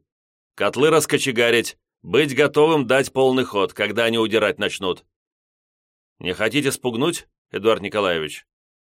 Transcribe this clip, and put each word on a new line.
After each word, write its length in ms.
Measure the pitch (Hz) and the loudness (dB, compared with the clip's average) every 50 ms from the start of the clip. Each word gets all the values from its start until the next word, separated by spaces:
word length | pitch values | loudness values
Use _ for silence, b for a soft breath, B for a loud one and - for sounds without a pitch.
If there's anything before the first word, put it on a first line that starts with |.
| _ _ _ _ _ _ _ _ _ _ _ | _ _ _ _ _ _ _ _ _ _ _
Котлы 340 | - 98 101 - 117 143 160 | -4 -2 -2 0 2 2 4
раскочегарить, 880 | 160 160 151 - 151 135 - 139 123 113 117 117 117 117 107 - - _ _ _ _ _ | 4 4 2 2 0 -2 0 0 0 2 2 4 4 2 0 -2 -6 _ _ _ _ _
быть 320 | - 85 92 131 156 147 127 | -6 -2 0 0 0 2 2
готовым 520 | 120 147 139 143 147 151 160 165 151 131 | 0 0 2 2 2 4 4 4 2 2
дать 260 | 107 127 139 131 - | 2 2 2 0 0
полный 320 | - 131 131 131 131 131 123 | 0 0 2 2 2 0 -2
ход, 280 | - - 101 95 87 - | -2 -2 -2 -2 -2 -2
когда 320 | - 104 104 101 113 117 | -4 -4 -2 -2 0 0
они 120 | 117 113 117 | 0 0 0
удирать 400 | 113 107 104 110 107 101 90 - | 0 0 0 2 2 0 0 -2
начнут". 460 | 104 92 - - 98 92 85 - - _ _ _ _ _ _ _ _ _ _ _ _ _ _ _ _ _ _ _ _ _ _ - | -4 -6 -4 -4 -4 -4 -4 -6 -10 _ _ _ _ _ _ _ _ _ _ _ _ _ _ _ _ _ _ _ _ _ _ -10
"Не 160 | 78 87 90 | -8 -6 -4
хотите 360 | - 104 113 110 147 147 139 | -2 -2 -2 0 0 0 -2
спугнуть, 580 | 123 - - 127 113 113 139 175 170 - - _ _ _ _ _ | -2 -4 -4 -4 -4 -2 -2 -2 -4 -6 -10 _ _ _ _ _
Эдуард 300 | - 104 101 113 107 - | -10 -2 0 0 0 0
Николаевич?" 640 | 95 98 - 107 101 92 85 82 78 78 - - - _ _ _ _ _ _ _ | -2 -4 -4 -2 -2 0 -2 -2 -4 -6 -10 -14 -20 _ _ _ _ _ _ _